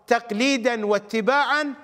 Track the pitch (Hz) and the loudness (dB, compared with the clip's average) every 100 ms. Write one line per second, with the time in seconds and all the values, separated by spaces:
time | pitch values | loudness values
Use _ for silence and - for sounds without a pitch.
0 | - 233 233 208 269 269 247 233 208 202 | -2 -2 0 0 0 2 0 -2 0 -2
1 | 202 226 208 277 254 294 294 254 | -2 -2 2 2 2 0 -2 -8